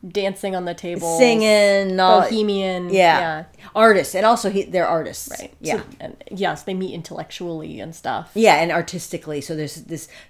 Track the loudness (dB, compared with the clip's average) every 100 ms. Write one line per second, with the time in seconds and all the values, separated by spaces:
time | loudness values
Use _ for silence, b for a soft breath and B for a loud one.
0 | -8 -4 -4 -4 -6 -4 -6 -8 -8 -6
1 | -2 4 4 4 4 4 4 4 2 2
2 | 4 6 4 0 -2 -2 -2 -4 -2 4
3 | 6 4 0 -6 -10 -20 B 4 6 6
4 | 2 2 2 2 0 -2 -2 0 0 0
5 | -4 -10 -14 -14 -16 _ -6 -6 -8 -16
6 | -16 -16 -14 -6 -4 -4 -6 -6 -6 -8
7 | -12 -12 -12 -12 -10 -10 -10 -12 -14 -12
8 | -8 -6 -6 2 4 4 2 -2 -4 -10
9 | -10 -12 -10 -10 -8 -8 -8 -10 -12 -14
10 | -14 B B